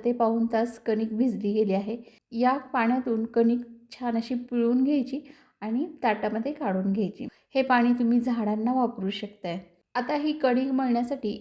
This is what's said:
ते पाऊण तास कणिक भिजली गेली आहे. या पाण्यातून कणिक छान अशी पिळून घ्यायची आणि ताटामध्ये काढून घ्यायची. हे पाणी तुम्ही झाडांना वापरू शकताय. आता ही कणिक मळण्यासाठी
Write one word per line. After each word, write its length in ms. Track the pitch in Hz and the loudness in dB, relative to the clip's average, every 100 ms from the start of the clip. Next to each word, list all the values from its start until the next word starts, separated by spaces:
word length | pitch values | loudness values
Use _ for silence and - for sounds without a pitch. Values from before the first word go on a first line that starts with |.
| 240 | 0
ते 60 | |
पाऊण 320 | 240 226 226 226 | 2 2 2 2
तास 260 | 220 233 - | 0 -2 -4
कणिक 360 | - 220 220 220 | -2 0 0 0
भिजली 360 | 254 190 202 | 0 0 0
गेली 200 | 214 208 | 0 2
आहे. 240 | 190 208 240 - _ _ | 0 -2 -8 -12 _ _
या 240 | 233 247 277 - | 0 2 2 -2
पाण्यातून 520 | 254 226 254 254 220 226 | 0 2 0 0 -2 0
कणिक 340 | 233 233 240 - - - | 2 2 2 -4 -18 -20
छान 260 | - 247 226 | -8 -2 -2
अशी 180 | 226 247 | -2 -6
पिळून 420 | 247 240 233 254 | -2 0 2 4
घ्यायची 360 | 269 294 247 285 - - _ - | 4 2 0 -6 -10 -20 _ -12
आणि 240 | 214 240 359 - | -4 -4 -4 -2
ताटामध्ये 480 | 240 208 214 214 269 | -2 0 -2 -2 -4
काढून 400 | 302 240 185 196 | -4 -2 0 0
घ्यायची. 340 | 196 185 - - _ _ 262 | 0 -2 -4 -12 _ _ -2
हे 60 | |
पाणी 320 | 254 247 240 | 2 4 4
तुम्ही 260 | 240 233 240 | 4 4 2
झाडांना 540 | 240 233 208 214 233 | 2 0 0 0 0
वापरू 360 | 262 233 - 190 | 2 0 -2 -6
शकताय. 460 | - 202 - 175 185 - _ _ 247 | -4 -10 -8 -6 -6 -10 _ _ -6
आता 200 | 247 294 | -2 -2
ही 160 | 302 | -2
कणिक 380 | 302 262 247 269 | 0 2 2 2
मळण्यासाठी 580 | 262 262 240 240 277 214 - | 0 2 0 0 -4 -4 -4